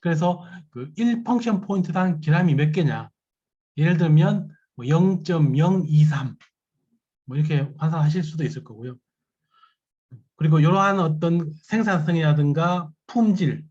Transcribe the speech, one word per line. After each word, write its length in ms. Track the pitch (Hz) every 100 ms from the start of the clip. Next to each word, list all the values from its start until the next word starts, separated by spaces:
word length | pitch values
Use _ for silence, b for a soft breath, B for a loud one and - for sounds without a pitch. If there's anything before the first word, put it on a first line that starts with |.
그래서 440 | 175 160 175 180 B B B
그 220 | 120 135 -
일 260 | 233 233
펑션 380 | - 240 226 202
포인트당 600 | - 196 175 180 185 160
결함이 340 | - 165 180 139
몇 160 | 151
개냐. 380 | 151 151 113 113 _ _ _ _ _ _ -
예를 200 | 160 175
들면 520 | 170 151 180 208 - B B -
뭐 120 | 123
영점영 1000 | 160 185 185 - 170 143 131 170 190 160
이삼, 500 | 151 151 143 131 110 _ _ _ _ _ _ _ _ -
뭐 120 | 131
이렇게 320 | 156 151 143 -
환산하실 460 | 160 160 151 180
수도 200 | 156 -
있을 200 | 135 127
거고요. 340 | - 107 123 127 _ _ _ _ b b b b _ _ _ - _ _
그리고 240 | 156 156
이러한 400 | 151 190 196 196
어떤 520 | 165 156 170 170 156 156
생산성이라든가 1300 | _ 214 220 185 156 170 156 147 143 147 170 180 165 - _
품질 580 | 240 220 196 170 151 -